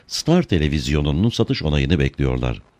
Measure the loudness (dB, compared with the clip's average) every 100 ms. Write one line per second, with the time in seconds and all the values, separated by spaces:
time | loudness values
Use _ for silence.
0 | -12 -6 0 2 2 0 0 0 0 0
1 | 0 0 0 0 -2 -2 0 0 2 0
2 | 0 0 -2 -2 -4 -6 -10 _